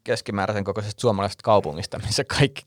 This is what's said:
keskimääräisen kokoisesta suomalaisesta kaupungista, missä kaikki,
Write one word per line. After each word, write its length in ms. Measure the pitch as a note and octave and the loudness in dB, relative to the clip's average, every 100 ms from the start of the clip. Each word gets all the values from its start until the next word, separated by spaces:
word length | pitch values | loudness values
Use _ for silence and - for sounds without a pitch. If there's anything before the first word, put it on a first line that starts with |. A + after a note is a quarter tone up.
keskimääräisen 600 | - A2+ - G2+ G2 G#2+ | -4 -4 -2 -2 -2 -2
kokoisesta 360 | G2 G2 G#2 - | -2 -4 -6 -2
suomalaisesta 420 | A#2+ G2 G2+ - | 0 2 0 -2
kaupungista, 560 | - G#2 E2 D2+ - - | 4 4 4 -4 -8 -6
missä 260 | - G#2+ | -4 -4
kaikki, 380 | C3+ - C#3+ - | -2 2 0 0